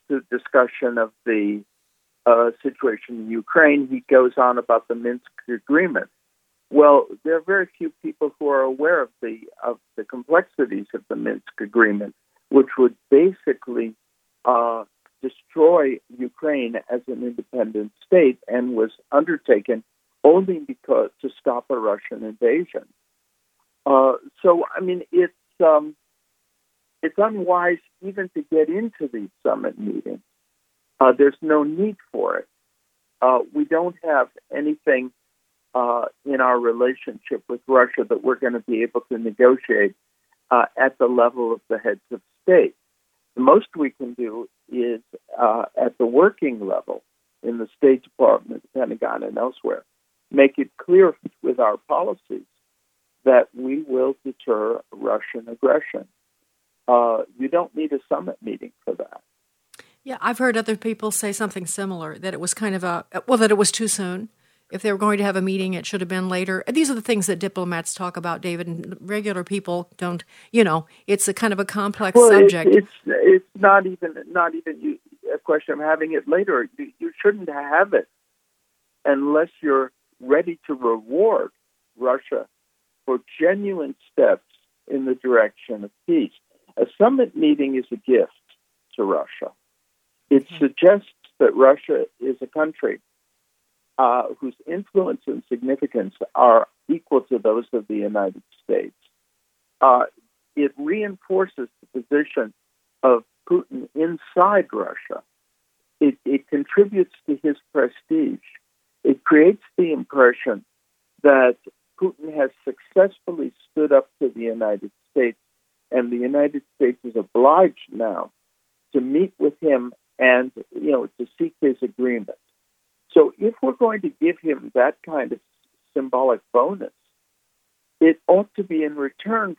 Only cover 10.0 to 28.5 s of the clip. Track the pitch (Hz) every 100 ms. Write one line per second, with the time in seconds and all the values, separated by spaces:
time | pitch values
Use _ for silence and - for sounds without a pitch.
10 | 107 127 123 170 - - 123 101 101 -
11 | - 113 117 107 - - 107 117 107 104
12 | 104 - _ _ - 135 135 - 123 -
13 | - 139 180 185 - 127 - 120 113 110
14 | _ _ _ _ 123 120 117 113 104 _
15 | _ _ 131 - _ 160 160 175 139 -
16 | _ 123 123 - 151 143 117 117 - 123
17 | 127 120 123 120 - 127 110 110 107 _
18 | - 180 139 123 - 123 123 117 110 _
19 | - 139 160 151 - 107 104 113 - _
20 | _ _ 147 180 190 170 143 127 - 123
21 | 107 _ 135 - 139 123 - 127 110 104
22 | - 110 110 110 120 151 175 - - _
23 | _ _ _ _ _ _ _ _ 139 135
24 | 131 123 - _ 185 170 - 170 185 180
25 | - 175 180 _ _ - 165 151 151 151
26 | _ _ _ _ _ _ _ _ _ _
27 | 160 202 220 208 180 180 175 170 _ _
28 | 190 196 185 160 147